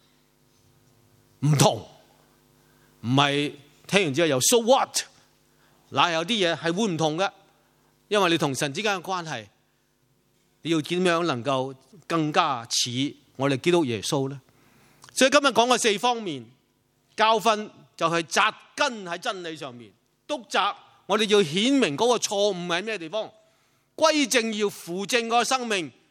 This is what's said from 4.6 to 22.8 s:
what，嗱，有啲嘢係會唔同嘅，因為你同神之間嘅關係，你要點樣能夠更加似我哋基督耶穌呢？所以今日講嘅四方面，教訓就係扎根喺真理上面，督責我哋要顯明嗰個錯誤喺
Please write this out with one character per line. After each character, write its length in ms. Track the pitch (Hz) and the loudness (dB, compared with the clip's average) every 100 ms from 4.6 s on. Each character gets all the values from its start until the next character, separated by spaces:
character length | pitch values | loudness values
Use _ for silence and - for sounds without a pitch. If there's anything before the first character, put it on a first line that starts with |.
what， 400 | 226 262 208 - - _ _ _ _ _ _ _ _ | 4 2 0 -6 -10 _ _ _ _ _ _ _ _
嗱， 220 | 135 170 | 0 2
有 120 | 160 170 | 0 -2
啲 20 | 226 170 | 0 0
嘢 80 | 160 | 0
係 180 | 165 | -2
會 140 | 175 226 | -2 -2
唔 100 | 160 | 0
同 200 | 160 156 | -2 0
嘅， 120 | 202 - _ _ _ _ _ _ - | -4 -6 _ _ _ _ _ _ -4
因 120 | 208 | 0
為 80 | 180 | 2
你 80 | 165 | 2
同 180 | 151 127 | 0 -2
神 180 | 147 | -4
之 80 | 143 | -4
間 160 | 214 190 | -4 -4
嘅 40 | |
關 220 | 165 185 | -4 -8
係， 220 | 160 127 101 _ _ _ _ _ _ _ _ _ _ _ | -6 -10 -12 _ _ _ _ _ _ _ _ _ _ _
你 80 | 151 | -2
要 100 | 165 | -2
點 220 | 151 180 | -2 0
樣 200 | 180 165 170 | 2 2 0
能 180 | 123 | -2
夠 320 | 127 135 131 135 _ 180 - | -2 -2 -4 -10 _ -18 -4
更 240 | 165 151 | -2 0
加 340 | 185 160 123 120 | 2 2 0 -4
似 440 | - 127 120 139 - _ - | -4 -4 -2 -4 -6 _ -4
我 140 | 139 | -2
哋 80 | 131 | 0
基 120 | 170 | 2
督 160 | 175 139 | 2 2
耶 160 | 110 | -2
穌 280 | - 147 135 | -4 -4 -4
呢？ 120 | 139 - _ _ _ _ _ - | -8 -18 _ _ _ _ _ -10
所 140 | - 262 | 2 4
以 20 | |
今 100 | 285 | 4
日 40 | 285 | 4
講 200 | 220 247 | 4 4
嘅 100 | 240 | 4
四 220 | 233 202 | 2 0
方 220 | 247 233 | 0 -2
面， 240 | 202 139 117 _ _ _ _ _ _ - | -4 -10 -12 _ _ _ _ _ _ 0
教 240 | 214 214 | 2 4
訓 300 | 226 214 214 - - - | 2 0 -2 -14 -18 -4
就 120 | 165 | -2
係 140 | 170 | 0
扎 320 | 160 214 214 - - - | -2 0 0 0 -10 -4
根 300 | 294 226 180 | -4 -4 -8
喺 120 | 180 | -8
真 260 | 240 196 | -6 -8
理 120 | 170 160 | -8 -10
上 180 | 147 | -12
面， 180 | 120 107 _ _ _ - | -14 -20 _ _ _ -10
督 180 | 294 214 | -10 -4
責 240 | 226 196 - - _ - | -2 -2 -4 -14 _ -2
我 140 | 208 | 0
哋 60 | 214 | 4
要 160 | 208 | 4
顯 300 | 165 175 240 | 2 0 2
明 240 | 277 190 143 | 4 2 2
嗰 100 | 233 | 0
個 100 | 226 | 0
錯 360 | - 202 208 180 | 0 0 0 0
誤 120 | 175 | -4
喺 160 | 170 | -4